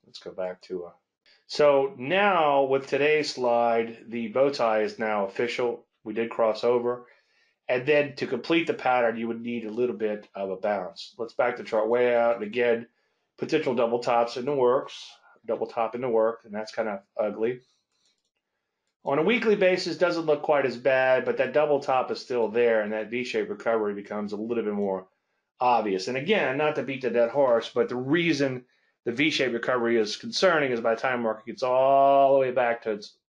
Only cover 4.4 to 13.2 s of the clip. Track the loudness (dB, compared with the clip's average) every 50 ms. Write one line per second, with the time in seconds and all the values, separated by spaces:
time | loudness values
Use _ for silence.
4.4 | 2 2 2 2 0 2 2 2 0 -2 -2 -4 -4 -2 0 -2 -2 -4 -2 -2
5.4 | -2 -2 -2 -2 -2 -2 -2 -6 _ _ _ _ _ -8 -4 -4 -4 -4 0 0
6.4 | 2 2 2 0 0 2 2 2 2 0 -4 -4 -8 -20 _ _ _ _ _ _
7.4 | _ _ _ _ _ -4 -4 -2 0 2 2 2 2 0 -4 -8 -6 -4 -4 -6
8.4 | -2 0 0 0 2 0 -4 -2 0 0 2 2 2 0 0 -2 -4 -6 -6 -6
9.4 | -6 -6 -6 -6 -6 -8 -4 -2 -2 -2 -2 -2 -4 -4 -4 -6 -10 _ _ -8
10.4 | -6 -6 -6 -4 -2 -2 -2 -2 -4 -8 -12 -14 -18 -18 _ -10 -12 -10 -2 -2
11.4 | 0 0 0 -4 -8 -2 0 0 2 2 2 2 4 4 4 4 4 2 2 0
12.4 | -4 -6 -2 0 2 2 2 0 -2 _ _ _ _ _ _ _